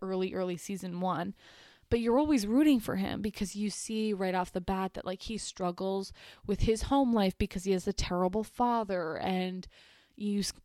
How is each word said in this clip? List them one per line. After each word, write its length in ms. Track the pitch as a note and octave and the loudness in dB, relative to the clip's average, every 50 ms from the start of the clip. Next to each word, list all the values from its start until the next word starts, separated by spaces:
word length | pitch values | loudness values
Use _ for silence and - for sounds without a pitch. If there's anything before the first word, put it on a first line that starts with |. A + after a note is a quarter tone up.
early, 320 | F#3+ F#3+ F#3+ F#3 F#3+ F#3+ - | -6 -4 -2 -2 -2 -2 -2
early 240 | F#3 F#3 F#3 F3 E3 | -4 -4 -4 -4 -6
season 420 | - - G3 F3+ F#3 F#3 F3 F3 | -8 -8 -8 -8 -8 -8 -6 -4
one. 360 | F3+ F#3 E3+ D3+ F3 G3 - - - - - - - - - _ _ _ | -2 -2 -2 -2 -4 -6 -8 -12 -18 -20 -20 -20 -20 -20 -20 _ _ _
But 120 | A3+ A#3+ | 0 2
you're 180 | A3+ A#3 A#3 C#4 | 4 4 4 4
always 260 | D4+ D4+ D4+ A#3+ G3+ | 6 6 4 4 4
rooting 340 | G#3 A3+ C4+ D#4 D4+ C#4 A#3 | 4 4 6 6 6 6 6
for 180 | - - - F#3+ | 4 0 -2 -2
him 240 | G3 - - - | -2 -2 -2 -4
because 340 | G3+ G#3+ - - G#3+ F#3 - | -4 -6 -4 -4 -4 -4 -4
you 140 | G#3 G#3 G3+ | -4 -4 -4
see 440 | - - - - A3 A3 A3 G#3+ G#3 | -4 -6 -6 -4 -2 0 0 0 0
right 220 | F#3 G3 F#3 F3+ | 0 0 0 0
off 160 | F#3 F3+ - | 0 0 -2
the 100 | - F#3 | -4 -4
bat 320 | F3 - F#3+ F#3+ F#3+ F#3+ - | -2 -2 0 0 -2 -2 -4
that, 120 | - - | -6 -8
like, 180 | F3+ F#3 F#3+ - | -8 -8 -8 -8
he 140 | - A3+ G3+ | -8 -8 -6
struggles 760 | - - - - F#3 F3 F3 - F#3 F#3+ F#3+ G3 F#3+ - - - - - - - - | -8 -10 -6 -4 -4 -2 -2 -2 -2 -2 -2 -2 -4 -6 -12 -18 -20 -20 -20 -10 -4
with 160 | - G3 - | -2 0 2
his 220 | - A#3+ A3 A3 - | 4 4 4 2 2
home 300 | - C#4 C#4 C#4 A#3+ A#3 | 2 4 4 4 4 4
life 240 | A3 G3 F#3+ - - | 4 2 2 2 0
because 260 | G#3+ - - F#3+ F3 | -2 -2 -2 -4 -2
he 80 | G3 | 0
has 160 | G3 F3 - G3+ | 0 0 0 -2
a 60 | F#3+ | -2
terrible 500 | - - - F3+ F3 F#3 F3+ F#3 A3 G#3 | -2 -2 -2 0 0 0 2 0 -2 -4
father, 760 | - - - B3 A#3+ A#3 A#3 A3 G3 F#3+ F3+ E3 D#3+ D#3 D2+ | -4 -2 0 2 2 2 0 0 0 -2 -2 -2 -2 -4 -4
and 500 | - F#3 F#3 F#3 F#3 F#3 F#3 F#3 F3+ - - - - - - _ _ _ _ | -2 -2 0 0 -2 -2 -4 -8 -10 -12 -18 -20 -20 -20 -20 _ _ _ _
you 240 | - G#3 G#3 G3+ G3+ | -8 -4 -2 -2 -2
s-, 120 | F#3 - - - | -2 -4 -6 -6